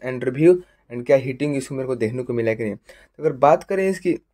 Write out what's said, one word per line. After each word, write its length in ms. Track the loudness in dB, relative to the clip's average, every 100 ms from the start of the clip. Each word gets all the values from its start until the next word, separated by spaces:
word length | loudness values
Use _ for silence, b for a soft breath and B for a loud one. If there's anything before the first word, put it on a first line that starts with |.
and 220 | -10 -6
review 320 | -4 2 4 4 B B B
and 160 | -12 2
क्या 100 | 2
हीटिंग 380 | 2 -4 -4 -4
इशू 180 | -6
मेरे 120 | -8 -6
को 100 | -4
देखने 260 | -4 -4
को 100 | -4
मिला 180 | -2 -2
है 60 | -2
कि 80 |
नहीं। 120 | -4 -8
तो 460 | -14 -20 _ -4
अगर 100 | -4 2
बात 260 | 4 4
करें 240 | 2 -2 -2
इसकी 300 | -2 -2 -4 -6